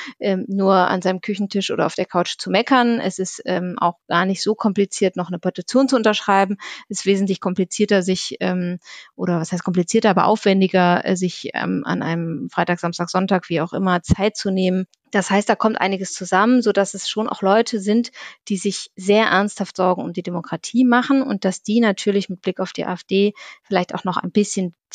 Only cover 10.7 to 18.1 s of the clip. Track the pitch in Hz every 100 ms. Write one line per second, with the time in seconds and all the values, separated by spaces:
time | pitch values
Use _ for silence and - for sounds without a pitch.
10.7 | 185 175 175 - 185 180 - - - 180
11.7 | 185 - 180 160 170 165 - - - 170
12.7 | 175 170 - 170 185 190 185 - 160 165
13.7 | - 190 175 - - 208 - 196 190 185
14.7 | 185 185 _ _ 202 185 202 220 208 220
15.7 | - 190 190 185 - 180 185 226 254 220
16.7 | 196 196 196 - - 185 - 190 214 226
17.7 | 214 202 226 240